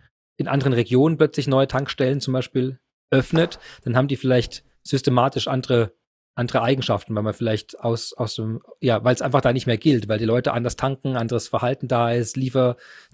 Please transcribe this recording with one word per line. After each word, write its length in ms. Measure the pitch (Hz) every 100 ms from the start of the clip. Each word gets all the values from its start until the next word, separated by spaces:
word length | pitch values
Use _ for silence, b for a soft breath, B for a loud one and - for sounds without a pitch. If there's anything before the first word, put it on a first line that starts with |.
| b _ _ _
in 100 | 143
anderen 280 | 139 139
Regionen 420 | 120 113 127 151 160
plötzlich 320 | 151 - 143
neue 180 | 131 135
Tankstellen 540 | 131 139 - 131 139
zum 140 | 131
Beispiel 440 | 131 127 131 127 131 _ _ _
öffnet, 480 | 135 123 160 170 - B B
dann 140 | - 120
haben 100 | 135
die 100 | 135
vielleicht 480 | 131 123 120 - - _
systematisch 640 | - 135 - 123 131 - -
andere, 460 | 131 123 123 107 - _ _ _ -
andere 220 | 120 127
Eigenschaften, 540 | 117 135 - 104 -
weil 80 | 107
man 100 | 107
vielleicht 480 | 101 117 107 - -
aus, 320 | 117 113 -
aus 220 | - 107
dem, 260 | - 110 113 - -
ja, 220 | 131 110
weil's 200 | 117 123
einfach 180 | 139 139
da 140 | 131
nicht 120 | 127 131
mehr 120 | 113
gilt, 280 | 160 127 101
weil 120 | 107
die 80 | 113
Leute 260 | 120 131
anders 240 | - 120 -
tanken, 400 | 135 135 139 127
anderes 320 | 117 117 -
Verhalten 400 | 117 123 131 123
da 240 | 120 117
ist, 240 | 120 113 -
Liefer-, 400 | 131 131 127 120 B B B